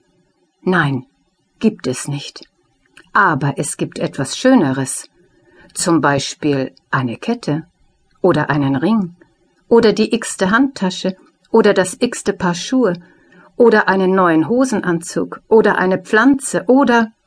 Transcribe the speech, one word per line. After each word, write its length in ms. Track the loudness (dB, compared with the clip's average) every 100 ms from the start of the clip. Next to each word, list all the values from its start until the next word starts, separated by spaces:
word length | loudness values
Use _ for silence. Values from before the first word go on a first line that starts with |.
| _ _ _ _ _ _
Nein, 460 | -2 0 0 -4 -8 _ _ _ _ _
gibt 300 | -4 -2 -6
es 200 | -6 -8
nicht. 340 | -10 -10 -18 -20 _ _ _ _ _ _
Aber 420 | 0 0 0 -2 -4
es 200 | -8 -6
gibt 200 | -8 -6
etwas 400 | -8 -6 -8 -2
Schöneres. 720 | 2 4 2 -2 -6 -8 -14 _ _ _ _ _ -16
Zum 280 | -6 0 2
Beispiel 720 | 2 0 -4 -6 -2 -2 -4 -10 _
eine 260 | -4 -4 -6
Kette 480 | -6 -6 -4 -6 -8 _ _ _ _ _
oder 300 | 0 2 0
einen 240 | -2 0 0
Ring 400 | 0 0 -2 -8 _ _ _ _ _
oder 240 | 4 4
die 220 | 2 0
x-te 380 | -2 -6 -4 0
Handtasche 680 | 2 0 -2 -6 -4 -6 -8 _ _ _
oder 240 | 2 4
das 240 | 2 0 -2
x-te 340 | -4 -4 -6
Paar 200 | -4 -4
Schuhe 400 | -4 -4 0 0 -2 -10 _ _ -20 -10 2
oder 320 | 4 4 2
einen 260 | 2 2
neuen 360 | 2 2 2 2
Hosenanzug 920 | 0 0 -2 -2 -4 -4 -6 -6 -10 _
oder 320 | 4 4 2
eine 180 | 0 -2
Pflanze 680 | 0 2 4 2 -2 -4 2
oder 440 | 2 4 2 0 -6